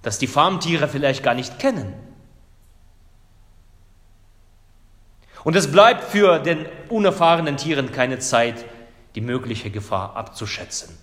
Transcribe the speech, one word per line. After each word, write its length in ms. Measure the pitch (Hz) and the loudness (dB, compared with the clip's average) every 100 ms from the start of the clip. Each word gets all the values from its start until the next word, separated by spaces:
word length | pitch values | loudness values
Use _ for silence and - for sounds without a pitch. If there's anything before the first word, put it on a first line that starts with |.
das 160 | 117 107 | -6 -4
die 80 | 123 | -2
Farmtiere 600 | 139 165 185 165 165 147 | 2 2 2 -2 -2 -2
vielleicht 340 | 143 139 131 | 0 -2 0
gar 120 | 135 | 0
nicht 240 | 123 123 - | -2 -6 -4
kennen. 340 | 269 208 101 - - - - _ _ _ _ _ _ _ _ _ _ _ _ _ _ _ _ _ _ _ _ _ _ _ _ _ _ _ _ _ _ - | -4 -2 -8 -12 -20 -20 -20 _ _ _ _ _ _ _ _ _ _ _ _ _ _ _ _ _ _ _ _ _ _ _ _ _ _ _ _ _ _ -6
Und 140 | - 170 | 0 0
es 140 | 156 | 4
bleibt 340 | 165 220 247 | 8 8 6
für 340 | - 208 202 160 | -2 4 4 4
den 280 | 143 160 156 - - | 2 -4 -6 -14 -6
unerfahrenen 680 | 220 202 175 165 170 160 139 | 0 0 4 4 4 0 -4
Tieren 340 | 156 147 127 | -2 -2 -2
keine 280 | 127 127 127 | -2 -2 -2
Zeit, 440 | - 120 117 113 - - - _ _ | 0 2 2 -2 -16 -20 -20 _ _
die 60 | - | -10
mögliche 500 | 113 123 120 107 107 | -4 -4 -4 -8 -8
Gefahr 460 | 101 98 98 98 - | -10 -4 -4 -4 -10
abzuschätzen. 800 | 110 - 107 - - - - - | -12 -10 -10 -10 -10 -12 -12 -20